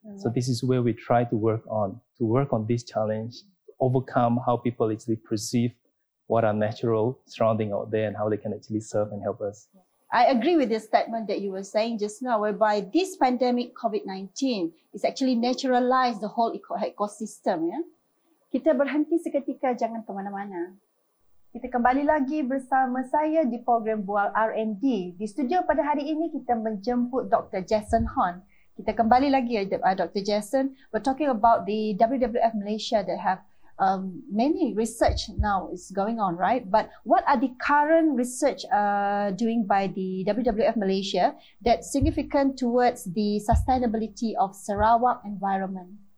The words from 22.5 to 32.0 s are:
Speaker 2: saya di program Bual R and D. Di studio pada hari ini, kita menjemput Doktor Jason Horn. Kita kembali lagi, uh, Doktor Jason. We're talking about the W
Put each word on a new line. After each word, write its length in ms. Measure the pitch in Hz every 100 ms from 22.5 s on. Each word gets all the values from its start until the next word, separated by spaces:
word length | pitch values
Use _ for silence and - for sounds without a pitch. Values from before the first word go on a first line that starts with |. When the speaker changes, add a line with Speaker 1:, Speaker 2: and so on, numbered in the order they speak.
| 269 262 262 254 254 262
Speaker 2:
saya 320 | 302 311 320
di 160 | 277 240
program 420 | - 233 214 220 196
Bual 240 | 208 202 -
R 180 | 220
and 240 | 208 220 196
D. 380 | 269 220 180 180
Di 80 | 214
studio 400 | 294 247 359 339
pada 160 | 294
hari 240 | 294 294 285
ini, 240 | 302 330
kita 240 | 285 -
menjemput 720 | 233 220 214 240 247 247 254 190
Doktor 380 | 220 - 190 180
Jason 400 | 214 208 226 226
Horn. 320 | - 190 180 - _ _ -
Kita 160 | 208
kembali 400 | 214 226 247 285
lagi, 240 | 269 233 226
uh, 360 | 196 - 185 190
Doktor 240 | 170 202
Jason. 560 | 196 208 208 269 269 - -
We're 80 | 214
talking 280 | 262 269 302
about 360 | 226 233 220 190
the 320 | 214 214
W 200 | 202